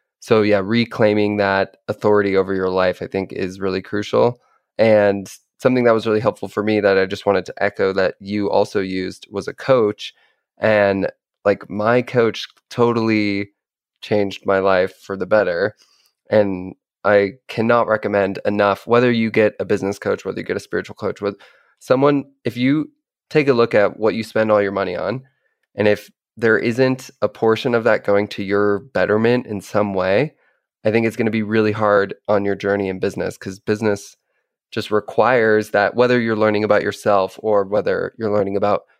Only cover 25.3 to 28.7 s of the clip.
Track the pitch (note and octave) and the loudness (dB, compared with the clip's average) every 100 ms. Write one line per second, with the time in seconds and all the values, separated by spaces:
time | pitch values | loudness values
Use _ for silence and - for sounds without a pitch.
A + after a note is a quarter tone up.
25.3 | _ _ _ _ - G#2+ G#2 - _ _ | _ _ _ _ 0 2 0 -4 _ _
26.3 | - A2+ A2 A#2 A#2 C3 C3 - - G#2+ | -2 0 2 0 0 0 0 -8 -6 -6
27.3 | - A2+ A2 C3 A#2 A2+ G#2 - G2+ G#2 | 0 0 0 0 0 2 0 2 0 0
28.3 | - G2 G2+ G#2 | -6 -2 0 2